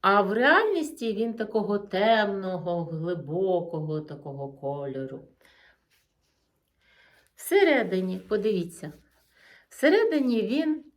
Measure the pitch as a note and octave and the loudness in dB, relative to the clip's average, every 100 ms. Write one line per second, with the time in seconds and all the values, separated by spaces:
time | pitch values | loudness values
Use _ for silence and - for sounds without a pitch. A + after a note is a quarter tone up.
0 | F#3+ G3+ G3 G#3+ C4 F4+ A4 F4+ D4+ - | 2 2 2 2 4 4 4 0 -4 -6
1 | A#3 G#3 A3+ A3 G#3+ A3 G3 G3+ - F#3+ | -6 -2 -4 -4 -2 -2 0 -2 -2 0
2 | G#3+ A3 G#3 G3 F#3 F3+ D#3+ F3 E3 D#3+ | 4 4 2 -2 -4 -6 -4 -4 -4 -6
3 | E3 F3 C#3 E3 F#3+ F3+ E3+ D#3+ D3+ D#3 | -4 -4 -4 -2 0 0 -2 -6 -4 -6
4 | D3+ D3 D3+ C#3 C#3 C#3 C#3 C#3+ C#3 C3 | -6 -12 -12 -10 -12 -8 -8 -6 -6 -8
5 | C3+ C3+ - _ _ _ _ _ _ _ | -8 -12 -18 _ _ _ _ _ _ _
6 | _ _ _ _ _ _ _ _ _ _ | _ _ _ _ _ _ _ _ _ _
7 | _ _ _ _ - F#4+ F#4 C4+ G3 F#3 | _ _ _ _ 0 4 6 4 2 -2
8 | F#3 F#3 - G#3 G#3+ F#3+ E3 - D3+ - | -2 -6 -4 -2 0 -2 -4 -8 -14 -16
9 | _ _ _ _ _ _ _ - C#4+ G4 | _ _ _ _ _ _ _ 0 4 4
10 | A4+ D#4 B3+ A#3 G3+ C4+ D#4+ D#4 - | 4 2 2 0 0 0 0 -2 -6